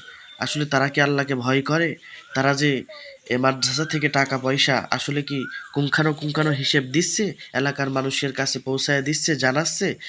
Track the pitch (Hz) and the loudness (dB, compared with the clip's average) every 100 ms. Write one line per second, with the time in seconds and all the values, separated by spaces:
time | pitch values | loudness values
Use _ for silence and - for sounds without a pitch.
0 | - - - - 127 151 147 139 139 139 | -10 -20 -18 -8 -4 -2 0 2 2 2
1 | 143 143 135 131 123 135 135 151 170 - | 2 2 0 0 2 2 2 0 0 -4
2 | - - - - 135 139 147 131 - - | -14 -20 -8 0 2 4 2 0 -4 -14
3 | - - - 123 127 131 127 131 156 156 | -18 -14 -2 2 2 2 0 0 -2 0
4 | 147 147 139 135 127 139 143 127 - 123 | 0 2 0 0 0 2 2 2 0 -2
5 | - 143 139 139 113 - - - 143 - | -2 -4 -2 -4 -4 -8 -8 -2 0 4
6 | 156 151 151 151 156 139 135 151 131 143 | 2 2 -2 0 2 2 2 2 2 0
7 | 170 - 202 151 - 127 139 135 139 135 | 0 0 -2 -4 -6 -2 -2 -2 -2 -2
8 | 135 135 143 131 135 131 131 135 - 143 | -2 -2 -2 -2 -2 -2 -2 -2 2 0
9 | 135 151 - 143 127 135 160 - 190 - | 0 -2 0 2 2 2 0 -2 -2 -4